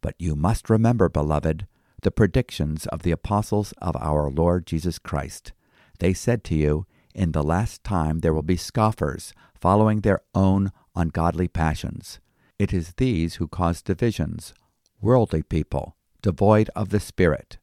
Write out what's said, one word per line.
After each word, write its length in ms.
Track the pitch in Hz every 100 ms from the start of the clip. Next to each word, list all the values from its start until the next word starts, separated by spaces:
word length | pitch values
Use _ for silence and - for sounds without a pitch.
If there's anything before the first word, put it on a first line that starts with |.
But 140 | - -
you 180 | 85 73
must 340 | 82 113 -
remember, 400 | 110 113 120 90
beloved, 580 | 78 76 76 78 78 95 _ _ -
the 80 | -
predictions 720 | - 208 139 120 - 76 76 -
of 160 | 80
the 100 | 90
apostles 600 | 82 - 104 104 104 101 -
of 180 | 87 76
our 320 | 67 76 73
Lord 360 | 69 85 90 82
Jesus 340 | 82 85 82
Christ. 520 | - 73 73 - - - _ _ _ _
They 140 | 87
said 300 | 92 - 117 -
to 100 | 80
you, 300 | 76 76 - _ _
"In 180 | - 90
the 120 | 78
last 400 | 73 85 113 -
time 360 | - 98 78 80
there 140 | 82
will 100 | 80
be 140 | 76 90
scoffers, 760 | - - 110 107 76 - - - _ _
following 460 | 87 101 107 107
their 200 | 107 98 _
own 380 | - 95 95 98 - _ -
ungodly 520 | 82 82 82 82 90
passions." 720 | - 80 78 - - - - _ _ _ _
It 140 | 98
is 200 | 95 82
these 420 | - 131 101 82 -
who 120 | 80
cause 340 | - 87 85
divisions, 720 | - 92 120 104 78 78 - _ _ _ _ _
worldly 420 | 101 127 110 80
people, 520 | - 82 76 71 - - _ _
devoid 480 | - 82 101 107 107 -
of 140 | 101
the 100 | 101
Spirit. 580 | - - 90 73 - -